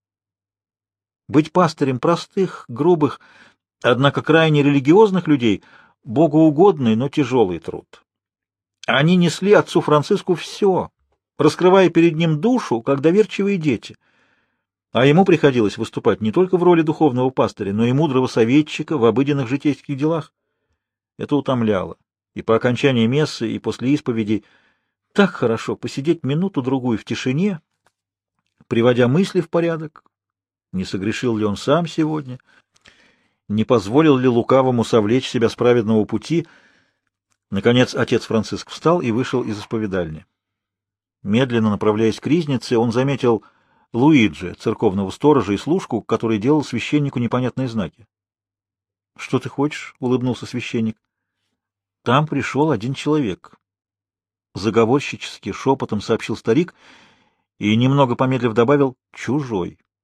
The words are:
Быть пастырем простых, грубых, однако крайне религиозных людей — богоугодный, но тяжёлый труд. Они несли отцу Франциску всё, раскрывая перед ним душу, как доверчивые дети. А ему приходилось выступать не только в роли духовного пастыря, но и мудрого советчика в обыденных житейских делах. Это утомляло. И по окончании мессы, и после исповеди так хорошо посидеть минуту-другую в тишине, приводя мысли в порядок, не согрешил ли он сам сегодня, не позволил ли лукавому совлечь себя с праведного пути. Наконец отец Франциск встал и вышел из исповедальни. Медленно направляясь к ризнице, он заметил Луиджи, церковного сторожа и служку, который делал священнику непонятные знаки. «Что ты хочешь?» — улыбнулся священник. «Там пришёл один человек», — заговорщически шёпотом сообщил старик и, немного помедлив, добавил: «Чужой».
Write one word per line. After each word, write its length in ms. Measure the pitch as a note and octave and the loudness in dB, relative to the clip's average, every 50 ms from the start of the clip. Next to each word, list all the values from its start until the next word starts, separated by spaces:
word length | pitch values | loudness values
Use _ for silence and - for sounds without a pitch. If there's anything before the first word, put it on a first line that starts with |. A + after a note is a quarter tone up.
| _ _ _ _ _ _ _ _ _ _ _ _ _ _ _ _ _ _ _ _ _ _ _ _ _ - | _ _ _ _ _ _ _ _ _ _ _ _ _ _ _ _ _ _ _ _ _ _ _ _ _ 0
Быть 240 | - D3+ D#3 - - | 0 0 0 2 2
пастырем 460 | F3+ F3+ D#3 - - D3 C3 B2+ B2 | 2 2 2 2 0 -2 -2 -2 0
простых, 640 | - D#3+ E3+ D#3+ - - _ G3+ F#3 F3 - - - - | 0 0 0 0 -4 -6 _ -2 -2 -2 -4 -10 -16 -14
грубых, 520 | A#2+ A#2 D3 F3 F3+ D#3+ D3 B2 - - _ _ _ _ - _ _ _ _ _ _ _ - | -6 -2 2 2 2 4 2 0 -2 -6 _ _ _ _ -20 _ _ _ _ _ _ _ 0
однако 400 | A#2+ B2 A#2 C#3 C#3 C3 C3+ A2+ | 0 2 2 2 0 0 0 0
крайне 400 | - D3+ D#3+ D#3+ D#3+ D3+ D3 C#3 | 2 4 4 4 4 2 2 2
религиозных 640 | C#3+ C#3+ C#3+ B2+ C#3+ E3 G#3 A3+ G3+ F#3+ F3+ - | 2 2 2 2 4 6 6 6 4 4 0 0
людей — 360 | D#3+ D3 B2+ A#2+ A2 G2 - - _ _ _ _ _ _ _ _ | 0 0 2 2 0 0 0 -4 _ _ _ _ _ _ _ _
богоугодный, 920 | - G#2+ C3+ E3+ D#3 C#3+ D#3 D#3+ D#3+ C#3+ C#3+ F#3+ G#3 F3+ D3 B2+ A2+ A2 | -6 0 0 2 2 4 4 4 4 4 6 4 4 4 2 0 0 0
но 120 | A2+ C3+ C#3+ | 0 -2 -2
тяжёлый 480 | - D#3 C#3 A#2 B2+ B2+ A2 F2+ F2+ D#2+ | -2 -2 -2 2 2 2 2 2 0 -4
труд. 440 | - - - D#2+ - _ - - _ _ _ _ _ _ _ _ _ _ _ _ _ _ _ _ - | -8 -10 -12 -12 -14 _ -20 -20 _ _ _ _ _ _ _ _ _ _ _ _ _ _ _ _ -6
Они 300 | - A2+ C3 D3 E3 F#3 | -2 0 2 4 4 4
несли 360 | F3+ F3 D#3 - - F#3 G3+ G#3 | 4 4 2 0 -2 2 4 4
отцу 300 | D#3+ D3 - - F3 C#3+ | 4 4 2 0 0 2
Франциску 520 | - D3+ D3 C#3 - G3+ F#3 - - F3+ | 4 2 2 2 0 -2 -2 0 -2 -4
всё, 540 | D#3+ - - - - G#3 G3 F3+ D3 G2 - - _ _ _ _ _ _ _ _ | -4 -4 -10 -6 -2 0 2 2 0 -2 -6 -10 _ _ _ _ _ _ _ _
раскрывая 540 | - D3 D#3 - - E3+ F#3 F#3 G3 F#3 E3+ | 2 2 2 2 4 4 6 6 6 6 4
перед 260 | F3 E3+ E3+ E3+ D3+ | 4 4 2 2 2
ним 240 | D#3 E3+ E3 D#3 D3 | 2 0 0 0 0
душу, 400 | E3 A#3 B3+ A3+ - - B2 A#2 | 0 0 0 0 0 -2 -4 -4
как 200 | A#2 - C#3 C3+ | -2 -2 -2 0
доверчивые 580 | C3 D#3+ F3 G#3 G#3+ - - - G3 G3+ G3+ F3+ | 2 2 4 4 2 0 -2 -4 -2 -2 -2 -2
дети. 380 | D#3 D3+ A#2 G2 - - - _ _ _ _ _ _ _ _ _ _ _ _ _ _ _ _ _ _ _ | -2 -2 -2 -2 -4 -12 -20 _ _ _ _ _ _ _ _ _ _ _ _ _ _ _ _ _ _ _
А 140 | - A2+ B2+ | -2 2 4
ему 220 | C#3+ D3 F3+ G3 | 4 4 4 4
приходилось 500 | F#3+ E3+ D3+ - C#3+ B2+ B2 G#2+ G2 - | 4 4 4 4 2 2 2 0 0 -2
выступать 460 | A2 A2 - - C3+ - A#2 G2 - G#2+ | -4 -8 -8 -8 -2 0 0 0 0 -2
не 100 | A2 G2+ | -2 0
только 240 | E3+ F#3 F3+ F#3 | 0 0 2 0
в 60 | F3 F3 | 2 4
роли 180 | F3+ F3 E3 | 4 4 4
духовного 480 | D#3 D#3 D3+ - D#3+ C#3+ A#2+ B2 B2+ C3 | 2 0 0 0 0 0 2 0 -2 -2
пастыря, 460 | - - B2 G#2 - - G#2 F#2+ G2 | 0 0 -2 -2 -2 -6 -6 -6 -2
но 100 | A2 A#2 | -2 0
и 80 | A#2+ B2+ | 0 2
мудрого 340 | C#3 D#3+ D3+ B2+ C3 B2+ | 0 0 0 0 0 -2
советчика 720 | B2 - C3 A2+ A2+ C3 D3+ D3+ - - - D3+ - E3+ | 0 0 0 2 4 4 2 2 0 -4 -10 -8 -6 -2
в 80 | C3+ A2+ | 2 2
обыденных 440 | A#2+ G#2 B2 C#3 C#3 D3 C#3 C3 A2 | 2 2 2 0 0 0 -2 -2 -4
житейских 480 | C3+ C#3 - D3+ C3 - _ - C#3+ B2+ | -4 -2 -2 -4 -4 -4 _ -10 -6 -4
делах. 340 | D3 D#3 E3 D#3 - - _ _ _ _ _ _ _ _ _ _ _ _ _ _ _ _ _ - | -2 -2 -2 -4 -6 -10 _ _ _ _ _ _ _ _ _ _ _ _ _ _ _ _ _ -12
Это 180 | - - D3 | -6 -2 -2
утомляло. 640 | C#3 C3+ - C3 B2 A2+ G#2+ G#2 F#2 F2 E2+ - - _ _ _ _ _ _ _ | -2 0 -2 -2 0 0 0 0 -2 -2 -6 -10 -16 _ _ _ _ _ _ _
И 80 | G#2+ - | -10 -2
по 140 | - A2+ | 0 0
окончании 500 | A2 - B2 B2 - - C#3 C3 A#2 A2+ | 2 2 0 -2 0 0 0 2 2 2
мессы, 440 | A2+ C3 D3+ D3+ C3+ - - A#2 A2 | 2 2 0 -2 -2 -4 -6 -6 -6
и 80 | A2 G#2 | -6 -6
после 320 | - A2+ G#2+ - A#2 C3 | -6 -6 -6 -4 -2 -2
исповеди 540 | D3 D3 - - A#2 A2+ A2 G2+ A2 G2+ - _ _ _ _ _ _ _ _ _ _ _ _ _ _ | -2 -2 -2 -4 -4 -4 -2 -2 -2 -4 -4 _ _ _ _ _ _ _ _ _ _ _ _ _ _
так 200 | - G3+ E3+ - | 2 2 2 0
хорошо 440 | - C3+ A2+ A2+ A2 - - G#2+ | -2 -2 -2 -2 -4 -4 -6 -8
посидеть 480 | - - A#2 - C#3 C3+ E3 E3 E3 - | -8 -8 -8 -8 -6 -4 -2 -4 -2 -2
минуту-другую 720 | B2+ C#3+ D#3+ F#3 G3 - D3 B2 B2+ C3+ C3+ A#2+ B2+ A2+ | -4 -4 -2 -4 -4 -4 -4 -4 -2 -4 -2 -2 -2 -4
в 80 | G2 - | -4 -4
тишине, 560 | - A#2 - - B2+ B2+ D3+ F#3+ G#3 F#3+ D#3 - _ _ _ _ _ _ _ _ _ _ _ _ _ _ _ _ _ _ _ _ | -8 -8 -6 -4 -4 -2 -2 -2 -2 -4 -6 -12 _ _ _ _ _ _ _ _ _ _ _ _ _ _ _ _ _ _ _ _
приводя 420 | _ - A#2 A2+ B2 B2 A#2 B2 A#2+ | _ -2 2 2 2 4 4 2 2
мысли 320 | C3 F3 G3 F#3 - F3+ | 2 2 0 0 -2 -4
в 100 | D#3+ - | -4 -2
порядок, 540 | - E3+ E3+ E3+ E3 D#3 D#3+ D3+ - - _ _ _ _ _ _ _ _ _ _ _ _ _ _ - | -2 -2 -2 -2 -4 -6 -8 -12 -16 -20 _ _ _ _ _ _ _ _ _ _ _ _ _ _ -8
не 120 | F#2 F#2 | -8 -8
согрешил 520 | - - G2 F#2+ G#2+ G#2+ - - B2 A2+ | -6 -8 -6 -6 -6 -6 -4 -4 -4 -2
ли 80 | G#2+ G#2+ | -2 -2
он 120 | G#2 G2+ | -2 -4
сам 300 | F#2 - B2+ C#3+ E3+ E3+ | -4 -2 0 0 0 0
сегодня, 520 | D#3 - - D#3 D3+ D#3 D#3 C#3 B2+ B2 - _ _ _ _ _ _ _ _ _ - _ _ _ _ _ _ _ _ _ _ _ - | -4 -4 -4 -4 -4 -4 -8 -10 -12 -16 -18 _ _ _ _ _ _ _ _ _ -20 _ _ _ _ _ _ _ _ _ _ _ -6
не 160 | G#2 A2 G#2+ | -4 -4 0
позволил 540 | - B2+ A2+ F#2 G2 A#2 D3 D#3+ D#3 C#3 B2+ | 2 0 0 0 0 2 4 4 4 4 4
ли 100 | B2+ C3 | 4 2
лукавому 560 | A#2+ A#2+ A2+ - B2+ C3+ C3 C3 B2 A#2+ A2 | 2 2 2 2 2 2 2 2 0 0 -2
совлечь 440 | - - A2+ G#2 G2+ A#2+ C3 - - | 0 2 0 2 2 0 -2 -2 -4
себя 200 | - B2 A2+ G#2+ | -2 -2 -2 -2
с 60 | - | -2
праведного 500 | - A#2+ B2 A#2+ B2 G#2 G#2+ A2+ A2 G#2 | 0 0 2 2 2 2 2 0 0 0
пути. 420 | - A2 G2+ - - D#3 E3+ - - _ _ _ _ _ _ _ _ _ _ _ _ _ _ _ _ _ _ _ _ | 0 -4 -8 -6 -4 -4 -4 -4 -6 _ _ _ _ _ _ _ _ _ _ _ _ _ _ _ _ _ _ _ _
Наконец 440 | G2+ G2 G2 A#2+ B2 B2+ B2 - - | -8 0 0 2 2 2 2 0 0
отец 300 | C#3 A#2+ - B2+ A2 - | -4 -2 0 -2 -2 -2
Франциск 440 | - A2+ A2 G#2+ - G2+ F#2 - - | -2 -4 -4 -4 -4 -8 -12 -12 -14
встал 320 | - - - D#3 F3 F3+ | -18 -4 -2 0 0 0
и 100 | - A#2+ | -2 -2
вышел 320 | G#2 A#2+ B2 - - B2 - | -2 -2 -4 -4 -4 -6 -4
из 160 | - G#2+ G#2 | -6 -8 -10
исповедальни. 680 | G#2 - A#2+ A2+ A2 G2+ F#2 F#2+ F2 D#2+ D#2 D2+ - _ _ _ _ _ _ _ _ _ _ _ _ _ _ _ _ _ _ _ - | -10 -8 -6 -6 -6 -4 -4 -6 -6 -6 -8 -14 -16 _ _ _ _ _ _ _ _ _ _ _ _ _ _ _ _ _ _ _ -6
Медленно 480 | G2 G#2 A#2+ C#3 B2+ A#2+ A2+ A2 G#2+ | -2 0 0 0 0 0 0 0 0
направляясь 500 | G2+ G2 - G#2+ G#2 G#2+ A2+ A2 G2+ - | 0 0 0 0 0 2 0 0 -2 -2
к 60 | - | -2
ризнице, 500 | A2+ D3 F3 D#3+ C#3+ C3+ A#2 - - B2+ | -2 0 0 0 -2 -4 -6 -4 -2 0
он 160 | A2+ A#2 C#3+ G#2+ | 0 0 0 0
заметил 500 | B2 C3 C#3+ C#3 B2 - A#2+ A2+ G2+ - _ _ _ _ _ _ _ _ _ - | 0 -2 -2 -2 0 2 2 0 0 -2 _ _ _ _ _ _ _ _ _ -4
Луиджи, 580 | A#2 C3 D#3 D#3+ C3+ A2 F#2+ D2+ - F#2 F2 F2 | 0 4 4 6 6 4 2 0 -4 -10 -12 -12
церковного 580 | - - A2+ G#2 - - G#2 F#2 G2+ G2 F#2+ | -6 -6 -6 -4 0 0 0 0 0 -4 -4
сторожа 440 | - - - D3 D3 C3+ F#2+ F#2+ G2+ | -6 0 2 4 4 4 2 0 -2
и 20 | |
служку, 460 | F#2+ - C#3 E3 F#3+ - - B2 G#2 - | -4 -2 -2 -2 -4 -2 -4 -6 -8 -4
который 360 | - A2+ G#2+ - A2+ A2 G#2 | -4 -4 -2 -2 -2 -2 -2
делал 240 | G2 C3 D#3 D3+ B2+ | 0 0 0 0 -2
священнику 560 | - - A2+ - - - D3 C#3+ C#3 - C3 | -4 -8 -8 -6 -2 -2 -2 -2 -2 -4 -4
непонятные 500 | A#2+ A2+ - B2 B2+ A#2+ - C3 C3 B2 | -4 -4 -2 -4 -4 -4 -4 -6 -8 -6
знаки. 380 | A2+ A2 F#2 E2 - _ G#2 _ _ _ _ _ _ _ _ _ _ _ _ _ _ _ _ _ _ _ _ _ _ | -6 -6 -6 -6 -10 _ -20 _ _ _ _ _ _ _ _ _ _ _ _ _ _ _ _ _ _ _ _ _ _
«Что 220 | - - - - B2+ | -20 -10 -6 -4 -4
ты 100 | - B2 | -4 -6
хочешь?» — 480 | - - C#3 D3 - - - - - _ | -6 -4 -4 -4 -4 -8 -14 -18 -14 _
улыбнулся 460 | C3 B2 B2+ B2 B2 B2+ A2+ - - | -4 -2 -2 -2 -2 -4 -6 -6 -8
священник. 560 | - - A#2+ - - - A#2+ A2+ A2 - - _ _ _ _ _ _ _ _ _ _ _ _ _ _ _ _ _ _ _ _ _ | -10 -10 -10 -10 -6 -6 -4 -4 -4 -6 -8 _ _ _ _ _ _ _ _ _ _ _ _ _ _ _ _ _ _ _ _ _
«Там 220 | A2+ A#2+ C#3+ D#3 | 0 0 0 0
пришёл 440 | D3 D3 C#3 - - - C3 D3+ D#3+ | 0 -4 -6 -6 -4 -2 -2 0 0
один 220 | C#3 G2 G#2 B2+ C3+ | -2 -2 -4 -8 -8
человек», — 640 | - - D3 D3+ D3+ C3+ G2+ F2 - - - - _ _ _ _ _ _ _ _ _ _ _ _ _ _ _ _ _ _ _ _ | -6 -4 -2 -2 -2 -2 -4 -6 -8 -12 -20 -20 _ _ _ _ _ _ _ _ _ _ _ _ _ _ _ _ _ _ _ _
заговорщически 1000 | G2 F#2+ A2+ G2 A2+ A2+ A2 B2+ D3 - - - - - - - - - G#2 F2+ | -6 -4 -2 2 2 2 2 2 0 -2 -4 -10 -12 -14 -16 -16 -14 -12 -12 -12
шёпотом 500 | - - C3 C#3 B2 B2+ - A2+ G#2 - | -6 -2 -2 -2 -2 -4 -6 -6 -8 -2
сообщил 340 | - A2+ G#2 - - A2+ | -2 -2 -2 -2 -6 -10
старик 380 | - - - A2+ D3 F3+ F3 - _ _ - - _ _ _ _ _ _ _ _ _ _ _ _ _ | -6 -2 0 0 0 0 -2 -6 _ _ -20 -20 _ _ _ _ _ _ _ _ _ _ _ _ _
и, 160 | G2+ G#2 G#2+ | 0 0 2
немного 400 | A2+ B2 C3 C#3 C#3+ C#3 B2 A#2+ | 2 2 2 4 2 2 2 0
помедлив, 380 | - C3 C3 C3 B2 A#2+ A#2+ G#2+ | -2 -2 -2 0 -2 -2 0 0
добавил: 440 | A#2 A#2 A#2+ D3 C#3+ C#3 C3 B2+ _ _ _ _ | 2 2 2 2 2 2 0 -2 _ _ _ _
«Чужой». 640 | - - - B2+ D3+ C#3+ B2 A2 F#2 F2 F2+ E2+ _ _ _ _ _ | -12 -6 -4 -4 -4 -4 -4 -6 -6 -6 -8 -10 _ _ _ _ _